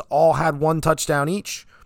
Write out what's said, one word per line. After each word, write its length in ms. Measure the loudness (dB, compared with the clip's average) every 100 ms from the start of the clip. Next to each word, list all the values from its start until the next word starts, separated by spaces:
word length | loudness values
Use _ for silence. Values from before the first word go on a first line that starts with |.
| -2
all 240 | 2 2
had 260 | 2 0 0
one 200 | 0 0
touchdown 480 | 0 0 0 -2 -2
each. 380 | -4 -8 -14 -16 _